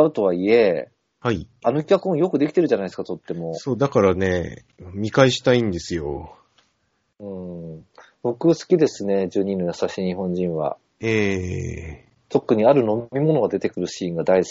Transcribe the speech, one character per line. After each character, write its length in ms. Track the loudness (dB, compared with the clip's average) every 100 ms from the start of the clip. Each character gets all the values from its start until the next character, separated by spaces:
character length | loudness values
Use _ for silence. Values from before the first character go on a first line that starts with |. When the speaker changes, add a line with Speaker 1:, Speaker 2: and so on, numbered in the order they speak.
| 4
Speaker 1:
う 40 |
と 120 | 4
は 100 | 0
い 140 | 2 4
え、 400 | 4 4 2 -6 _ _ _
Speaker 2:
は 120 | -2
い。 160 | -2 -6 _
Speaker 1:
あ 80 | -2
の 120 | -2
脚 240 | 2 0 2
本 100 | 0
よ 120 | 0
く 100 | 0
で 80 | 0
き 60 |
て 80 | 2
る 60 | 2
じ 80 | 0
ゃ 20 |
な 60 |
い 20 | -2
で 40 |
す 40 | -8
か、 80 |
と 120 | -10 -10
っ 40 |
て 140 | -10
も。 220 | -8 -8 -8
Speaker 2:
そ 180 | -6
う、 40 | -2
だ 120 | 0
か 120 | 4
ら 120 | 4
ね、 500 | 2 0 0 -4 -12 _ _ -14
見 180 | -8 -2
返 200 | 4 4
し 100 | 4
た 120 | 2
い 100 | 2
ん 80 | 2
で 80 | -4
す 160 | -6 -6
よ。 400 | -6 -8 -10 -20 _ _ _ _ _ _ _ _
Speaker 1:
う 60 | -14
ん。 600 | -12 -12 -12 -14 -16 -20 -20 -20 _
僕 280 | -6 0 0
好 40 |
き 240 | 0 0 2
で 100 | 2
す 180 | 0 -2
ね、 220 | 0 0
十 160 | -2
二 140 | -2 -2
の 80 | -4
優 80 |
し 280 | -4 -6 -2
い 40 | -4
日 80 |
本 200 | -4 -4
人 220 | -2 -2 -2
は。 220 | -4 -6 _ _
Speaker 2:
え 80 | -2
え。 960 | 0 0 -2 -4 -6 -6 -8 -12 -16 _ _ _
Speaker 1:
特 260 | -2 2 2
に 100 | 4
あ 60 |
る 140 | 4 2
飲 220 | -2 -4
み 80 | -2
物 220 | 0 2
が 60 | 0
出 100 | 0
て 100 | -4
く 120 | -4
る 60 | -8
シ 200 | -6 -6
ー 60 |
ン 20 | -4
が 80 |
大 200 | 2 2
好 60 | 2